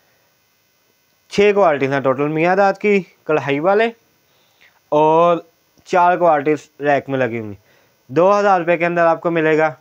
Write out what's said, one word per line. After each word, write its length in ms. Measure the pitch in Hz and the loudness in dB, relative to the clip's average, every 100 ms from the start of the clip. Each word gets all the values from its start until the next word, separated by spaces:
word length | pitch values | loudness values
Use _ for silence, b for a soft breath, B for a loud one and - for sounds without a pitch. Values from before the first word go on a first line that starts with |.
| _ _ _ _ _ _ _ _ _ _ _ _ _ | _ _ _ _ _ _ _ _ _ _ _ _ _
छः 220 | - 208 | 0 2
qualities 400 | 202 175 143 135 | 4 2 2 -2
हैं 100 | 139 | -2
total 200 | 131 131 | -2 -2
मियादाद 560 | 147 156 170 190 196 190 | -2 -2 0 2 0 0
की, 220 | 214 196 | 0 -2
कढ़ाई 580 | 170 _ - 151 135 143 | -2 _ -4 -4 -2 -2
वाले, 320 | 175 208 226 233 _ _ _ b b b b b - | 0 0 -2 -6 _ _ _ b b b b b -4
और 560 | 151 156 160 175 165 - _ _ _ - | 0 2 2 2 0 -6 _ _ _ -4
चार 300 | 180 175 180 | 0 2 2
qualities 520 | 170 151 143 151 - - | 2 0 0 -4 -6 -8
rack 280 | 147 139 135 | -2 -2 -2
में 100 | 135 | -4
लगी 200 | 123 117 | -4 -6
हुई। 180 | 107 98 b b b b - | -10 -16 b b b b -6
दो 200 | 139 185 | 0 2
हज़ार 260 | 202 202 185 | 2 2 0
रुपये 180 | 165 170 | 0 -2
के 80 | |
अंदर 180 | 175 175 | -2 0
आपको 280 | 165 160 170 | 0 0 -2
मिलेगा। 460 | 165 156 156 156 139 | -2 0 0 0 -4